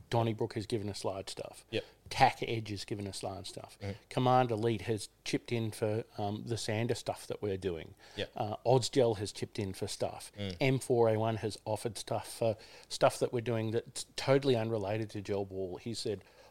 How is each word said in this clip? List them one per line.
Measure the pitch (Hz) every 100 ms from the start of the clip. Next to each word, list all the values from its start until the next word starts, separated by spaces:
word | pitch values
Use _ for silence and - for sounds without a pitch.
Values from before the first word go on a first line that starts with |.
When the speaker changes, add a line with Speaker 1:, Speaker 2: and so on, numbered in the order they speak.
| -
Speaker 1:
Donnybrook | 120 113 107 117
has | - 104
given | 117 101
us | -
large | 107 95 -
stuff. | - - - -
Speaker 2:
Yep. | 110 - - -
Speaker 1:
Tac | - 123 -
Edge | - 113 107
has | 98
given | - 104 101
us | -
large | 107 95 92
stuff. | - - -
Speaker 2:
Mm. | 101 95 -
Speaker 1:
Command | - 127 127 123
Elite | 110 117 110
has | - 107 - _
chipped | - 139 -
in | 120 110
for, | - 110 107 - -
um, | 104 104
the | 120 113
sander | - 107 120 117
stuff | - - -
that | -
we're | 104 95
doing. | 95 82 - - - -
Speaker 2:
Yep. | 98 -
Speaker 1:
Uh, | 107 107 -
Ozgel | 131 110 143 117 104
has | 104
chipped | - - -
in | 98
for | 92 101
stuff. | - 92 82 - -
Speaker 2:
Mm. | 101 90
Speaker 1:
M | 135 135
four | - 120 113
A | 110
one | 110 107
has | 107 -
offered | - 107 120 98
stuff | - 107 - -
for | 117 104 - - -
stuff | - 135 -
that | 123
we're | 123
doing | 117 113 110
that's | 113 - - - -
totally | - 139 139 117
unrelated | 113 113 95 110 107
to | 107
gel | 98 101
ball. | 98 95 92 90
He | 117
said, | 110 117 98 - - -